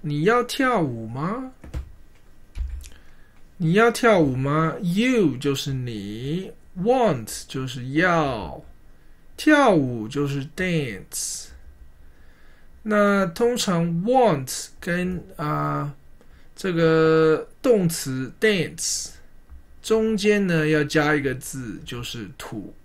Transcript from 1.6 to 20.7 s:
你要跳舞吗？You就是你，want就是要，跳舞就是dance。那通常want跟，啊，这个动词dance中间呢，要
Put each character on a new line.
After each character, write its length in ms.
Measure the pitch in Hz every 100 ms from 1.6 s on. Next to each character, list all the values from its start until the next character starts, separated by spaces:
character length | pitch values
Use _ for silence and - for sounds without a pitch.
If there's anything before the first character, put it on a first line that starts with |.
| - - - - - - - - - - - - - - - - - - - -
你 160 | 160
要 180 | 185 233
跳 280 | 226 233 196
舞 160 | 147 127
吗？ 400 | 135 151 160 131
You 560 | 185 180 247 247 170 123
就 160 | 143
是 200 | 135 143
你， 800 | 131 123 110 98 107 131 170 190 - - 180
want 640 | 196 262 226 135 110 - -
就 200 | 135 131
是 220 | 127 123
要， 720 | 143 180 165 143 117 85 - - - - - - - - -
跳 400 | 302 294 269 180
舞 320 | 131 120 110
就 180 | 139 143
是 200 | 139 135 -
dance。 920 | 185 165 131 98 - - - - - - - - - - - - - - - - - -
那 440 | 214 208 202 202 190
通 300 | 165 240 247
常 280 | - 170 170 170
want 640 | 202 262 233 147 127 - - -
跟， 420 | - 175 185 180 - -
啊， 580 | 151 151 147 147 143 147 - - - - - -
这 160 | 190
个 760 | 165 165 160 160 160 160 156 - -
动 280 | 269 220 175
词 420 | 165 135 131 131 -
dance 680 | 220 196 139 165 - - - - - - - - - -
中 340 | - 220 220 214
间 320 | 208 208 196
呢， 200 | 165
要 160 | 151